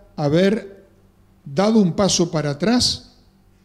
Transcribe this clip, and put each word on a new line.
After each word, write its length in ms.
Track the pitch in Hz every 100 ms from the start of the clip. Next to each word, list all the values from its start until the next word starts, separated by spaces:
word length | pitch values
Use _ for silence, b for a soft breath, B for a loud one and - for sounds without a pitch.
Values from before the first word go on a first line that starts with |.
| -
haber 720 | - 147 160 196 220 - - - _ _ _ _ _
dado 360 | - 139 202 226
un 140 | 185
paso 360 | 156 190 - 170
para 200 | 165 147
atrás, 680 | 143 180 247 - - - _ _ _ _ _